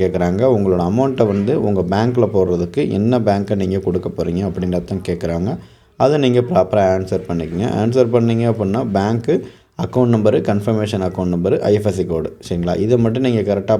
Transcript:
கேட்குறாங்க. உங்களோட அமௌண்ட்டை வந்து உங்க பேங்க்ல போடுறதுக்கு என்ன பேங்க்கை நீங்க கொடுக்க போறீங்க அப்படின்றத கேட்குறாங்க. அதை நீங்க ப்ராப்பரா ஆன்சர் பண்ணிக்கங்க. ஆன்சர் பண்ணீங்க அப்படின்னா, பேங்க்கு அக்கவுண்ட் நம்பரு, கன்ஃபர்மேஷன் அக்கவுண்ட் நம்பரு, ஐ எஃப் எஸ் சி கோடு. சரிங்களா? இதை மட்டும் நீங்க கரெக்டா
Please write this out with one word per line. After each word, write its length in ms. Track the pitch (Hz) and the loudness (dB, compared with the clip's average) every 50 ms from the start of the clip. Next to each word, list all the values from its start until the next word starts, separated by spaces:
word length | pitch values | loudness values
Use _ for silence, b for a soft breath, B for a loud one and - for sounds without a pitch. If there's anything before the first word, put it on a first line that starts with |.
கேட்குறாங்க. 400 | 92 90 - 87 87 87 90 101 123 135 120 | 0 0 0 0 0 0 0 2 2 2 2
உங்களோட 260 | 104 98 95 92 90 87 90 | 2 2 2 2 2 0 0
அமௌண்ட்டை 360 | 104 123 135 135 127 123 117 104 | 0 0 0 0 0 0 0 0
வந்து 220 | 98 101 101 120 151 160 117 104 | 0 0 0 0 0 0 0 0
உங்க 160 | 101 95 87 87 95 | 0 0 0 0 0
பேங்க்ல 340 | 104 113 120 123 123 113 98 104 | 0 0 2 2 2 0 2 2
போடுறதுக்கு 480 | 95 92 90 90 87 87 87 - 143 147 120 104 98 | 2 2 2 0 -2 -2 -2 -2 -2 -2 -2 0 0
என்ன 200 | 107 117 127 123 107 104 | 0 2 0 2 2 2
பேங்க்கை 260 | 98 101 98 - 107 98 | 0 0 0 -2 -2 -2
நீங்க 180 | 95 92 95 95 95 95 | 0 0 -2 -2 -2 -2
கொடுக்க 220 | 87 90 - - - - | -2 -2 -4 -6 -6 -4
போறீங்க 240 | 85 85 85 90 101 95 | -4 -2 -2 -2 -2 -4
அப்படின்றத 500 | 90 98 92 90 90 87 85 - 98 90 - 92 | -4 -4 -4 -2 -2 -4 -4 -4 -6 -6 -4 -6
கேட்குறாங்க. 400 | 87 82 - 82 85 85 90 117 170 B B B B B B B B - 127 | -6 -4 -4 -4 -2 -2 -2 -4 -4 B B B B B B B B 0 0
அதை 140 | 139 151 147 135 | 2 2 2 2
நீங்க 160 | 127 123 123 123 123 | 2 2 2 0 2
ப்ராப்பரா 340 | 180 92 92 - 107 107 95 92 95 | 2 0 2 2 2 2 2 2 2
ஆன்சர் 300 | 95 92 - 98 87 - - | 0 -2 -2 -4 -4 -4 -4
பண்ணிக்கங்க. 360 | 85 85 80 80 85 87 110 - - 101 | -4 -4 -4 -4 -4 -4 -2 -2 -2 0
ஆன்சர் 340 | 107 120 123 131 123 113 123 | 0 2 2 2 2 4 2
பண்ணீங்க 280 | 120 117 117 113 113 117 117 | 2 2 2 2 2 2 0
அப்படின்னா, 300 | 110 107 101 95 101 123 135 113 98 98 | 0 0 0 -2 0 -2 -2 0 0 0
பேங்க்கு 360 | 98 107 113 117 120 143 170 - B B B B B B B - - | 0 0 0 0 0 0 0 -2 B B B B B B B -8 -6
அக்கவுண்ட் 280 | - - 127 123 117 117 | -2 0 2 2 4 2
நம்பரு, 220 | 110 104 107 - 160 - - | 4 4 2 2 2 2 0
கன்ஃபர்மேஷன் 540 | 101 104 104 117 110 107 107 104 110 95 92 92 | 0 0 0 0 0 0 0 0 -2 -2 -2 -2
அக்கவுண்ட் 260 | 90 92 90 90 87 | -2 -2 -2 0 0
நம்பரு, 220 | 85 87 98 156 - - 104 | 0 0 0 0 0 2 2
ஐ 40 | 104 104 | 2 2
எஃப் 100 | 104 104 | 2 0
எஸ் 60 | 90 92 | 0 0
சி 40 | 85 85 | -2 -2
கோடு. 180 | 82 80 76 - - - - - | -2 -4 -4 -6 -8 -12 -8 -6
சரிங்களா? 280 | 92 85 87 87 87 87 98 | -4 -2 -2 -2 0 0 0
இதை 120 | 113 123 120 113 | 2 2 2 2
மட்டும் 200 | 113 113 127 131 127 | 2 0 0 0 0
நீங்க 140 | 117 107 95 101 | 0 0 0 0
கரெக்டா 280 | 98 98 95 - 110 104 | -2 0 0 0 0 0